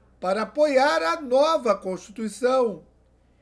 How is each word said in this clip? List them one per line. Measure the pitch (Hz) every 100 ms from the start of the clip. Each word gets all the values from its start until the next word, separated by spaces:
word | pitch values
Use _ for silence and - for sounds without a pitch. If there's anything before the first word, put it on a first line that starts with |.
| _ -
para | 185 202
apoiar | 214 294 302 262 285 320
a | 320 330
nova | 262 262 302 320 233
Constituição. | 196 190 185 - 220 220 - 247 262 233 170 - _ _ _ _ _